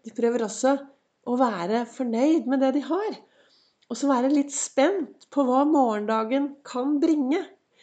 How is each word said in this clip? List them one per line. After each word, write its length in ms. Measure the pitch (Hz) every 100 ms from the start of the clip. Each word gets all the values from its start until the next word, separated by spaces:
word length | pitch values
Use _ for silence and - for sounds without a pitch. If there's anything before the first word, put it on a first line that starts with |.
| -
de 60 |
prøver 340 | - 233 240 214
også 320 | - 262 277 - _ _ _ -
å 100 | 247
være 460 | 254 190 175 226 233 -
fornøyd 500 | 247 220 294 320 233
med 160 | 269
det 100 | 269 277
de 80 | 247
har. 320 | 359 427 247 _ _ _ _ _ _ -
Og 80 | 233
så 80 | 277
være 240 | 254 262
litt 220 | 294 277 -
spent 720 | - - 302 403 262 - -
på 140 | 277
hva 220 | 254 254 285
morgendagen 880 | 294 247 208 208 220 220 269 285 285
kan 320 | - 254 277 294
bringe. 420 | 330 302 262 349 - _ _ _